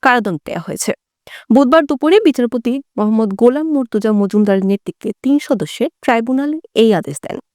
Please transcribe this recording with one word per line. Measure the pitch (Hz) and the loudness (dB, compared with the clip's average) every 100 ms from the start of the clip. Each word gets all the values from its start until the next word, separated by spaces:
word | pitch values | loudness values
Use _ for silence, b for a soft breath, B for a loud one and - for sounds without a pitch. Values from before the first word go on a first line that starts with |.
কারাদণ্ড | 262 247 208 165 | 2 2 0 -6
দেওয়া | - - | -8 -10
হয়েছে। | - - - - _ _ _ B B | -8 -8 -6 -6 _ _ _ B B
বুধবার | 226 269 320 294 | 4 6 4 2
দুপুরে | 285 302 392 415 | -2 2 4 4
বিচারপতি | 254 240 247 233 269 - - | 0 -2 -2 -4 -6 -8 -4
মোহাম্মদ | 214 220 220 196 | 0 0 -2 4
গোলাম | 240 269 320 | 2 2 -2
মর্তুজা | 285 254 214 214 | -2 -2 -2 0
মজুমদারের | 208 202 208 208 196 190 | 0 0 0 2 2 0
নেতৃত্বে | 196 - - 220 - | -4 -6 -10 -12 -6
তিন | 262 285 | -2 -2
সদস্যের | - 226 151 - 277 _ | 0 -4 -4 -6 -6 _
ট্রাইব্যুনাল | - 233 233 262 285 311 _ - | -2 -2 0 -4 -2 -6 _ 2
এই | 226 | 2
আদেশ | 185 156 143 | 2 -2 -12
দেন। | - - _ | -12 -14 _